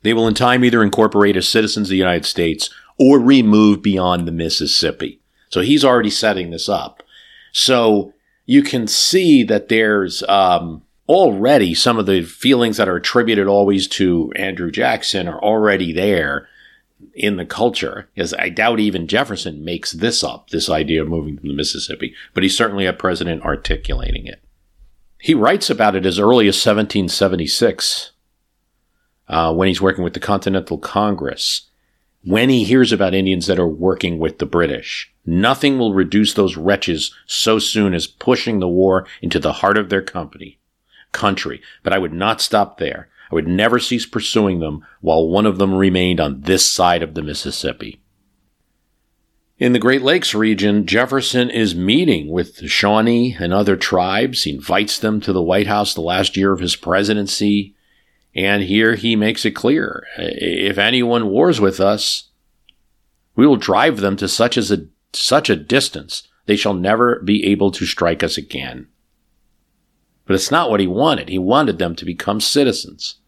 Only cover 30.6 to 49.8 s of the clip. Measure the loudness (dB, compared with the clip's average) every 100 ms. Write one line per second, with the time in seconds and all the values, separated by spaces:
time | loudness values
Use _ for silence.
30.6 | -4 -10 -4 -2 -2 -2 -6 -6 -6 -6
31.6 | _ _ _ _ _ _ -2 2 4 2
32.6 | 4 4 4 2 2 2 0 0 0 0
33.6 | 0 0 -2 -2 -4 -2 -4 -4 -2 0
34.6 | 0 -4 -8 -12 -14 _ -4 0 2 2
35.6 | 0 0 0 0 2 2 0 0 0 0
36.6 | -2 0 -2 -4 -6 -10 -10 -4 0 0
37.6 | 0 0 0 0 -6 _ 0 0 0 -2
38.6 | 0 2 2 2 -2 -10 -4 -2 -2 0
39.6 | 0 0 0 -4 -4 -12 -12 -16 -20 _
40.6 | _ _ _ _ _ -2 -2 -2 -6 -10
41.6 | -18 -8 -2 -2 -2 -2 -2 -2 0 0
42.6 | 0 -4 -8 -8 -16 _ -4 -4 0 0
43.6 | 2 0 -2 -6 -4 -6 -2 0 0 0
44.6 | -4 -8 -14 _ 0 2 2 2 2 2
45.6 | 0 2 2 2 0 0 -2 -4 -2 0
46.6 | 2 2 2 2 -2 -8 -8 -8 -8 -8
47.6 | -8 -8 -16 -18 _ _ _ _ _ _
48.6 | _ _ _ _ _ _ _ _ _ _
49.6 | 0 2